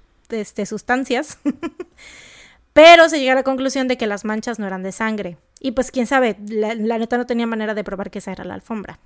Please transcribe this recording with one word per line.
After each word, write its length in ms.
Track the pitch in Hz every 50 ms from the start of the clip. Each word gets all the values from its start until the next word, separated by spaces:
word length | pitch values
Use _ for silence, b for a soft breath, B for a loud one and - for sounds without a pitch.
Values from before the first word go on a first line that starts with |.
| _ _ _ _ _ -
este, 340 | - 220 208 - - - 202
sustancias. 720 | - - 208 - - 247 254 269 - 277 240 302 - - - -
<laughs> 1300 | 302 - - - 339 - - 359 - _ - - - - - - - - - - - - _ _ _ -
Pero 360 | 294 311 330 339 339 330 330
se 100 | 302 302
llega 140 | 269 254 262
a 20 |
la 80 | 269 262
conclusión 440 | 262 269 254 262 269 - 277 262 254
de 100 | 254 247
que 100 | 233 214
las 160 | 208 202 -
manchas 320 | 214 214 220 220 - 233 214
no 80 | 214
eran 160 | 196 185 185
de 100 | 185 190
sangre. 460 | 185 - 226 220 220 208 196 180 175 - _ _ - -
Y, 120 | - 262
pues, 200 | 226 240 247 -
quién 160 | - 262 240 214
sabe, 280 | 285 269 254 233 208 208 208 208
la, 260 | 226 214 214 214 233
la 240 | 226 208 226 226 226
neta 200 | 226 226 247 240
no 100 | 247 247
tenía 180 | 247 233 233
manera 300 | 233 226 220 220 214 220
de 80 | 208 202
probar 260 | - 196 185 202 196
que 80 | - 202
esa 140 | - -
era 120 | 185 - 185
la 100 | 180 196
alfombra. 420 | 190 - - 233 214 190 - - - _